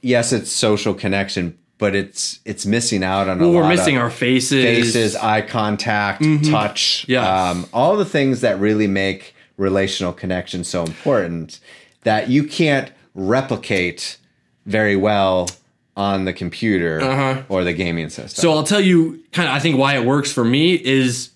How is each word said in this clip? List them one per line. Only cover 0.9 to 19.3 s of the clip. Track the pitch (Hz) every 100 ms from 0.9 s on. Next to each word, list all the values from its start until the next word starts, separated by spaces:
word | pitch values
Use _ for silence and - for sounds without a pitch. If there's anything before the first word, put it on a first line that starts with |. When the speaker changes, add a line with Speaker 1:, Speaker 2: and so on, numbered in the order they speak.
Speaker 1:
connection, | 95 104 98 98 - 87 - _ _
but | 104 98
it's, | 98 - - - -
it's | 101 101
missing | 113 117 104
out | 92 98 95
on | 92
a |
Speaker 2:
Well, | 170
we're | 175
Speaker 1:
lot | 156
Speaker 2:
missing | 175 165 135
Speaker 1:
of |
Speaker 2:
our | 120
faces. | - 123 127 123 139
Speaker 1:
faces, | 120 117 120 117 110 -
eye | 113 107
contact, | 107 120 107 104 - 104 101 98
Speaker 2:
Mm-hmm. | 156 151 151
Speaker 1:
touch, | 117 104 - - - -
Speaker 2:
Yes. | 127 92
Speaker 1:
um, | 95 90 87 87
all | 113 143 208
the | 190
things | 160 135 120
that | 120 95
really | 104 107 104
make | 98 98 - - _ _ -
relational | 98 95 95 - 92
connection | 85 92 90 87 92
so | 85 92
important | 82 80 - 127 87 85 80 - - - - _
that | - 107 107
you | 131
can't | 151 - 160 139 - _ _ -
replicate | 95 123 135 110 - 98 90 85 - - _ _ _ _ -
very | 104 107 98
well | 101 104 98 92 87 - _ _ _ -
on | 101 98 95
the |
computer | 90 87 - 117 95 85 78
Speaker 2:
Uh-huh. | 131 135 135 131 -
Speaker 1:
or | 95
the | 90
gaming | 85 90 85 80
system. | - - -
Speaker 2:
So | 170
I'll | 156
tell | 147 208
you | 196 175 165 - -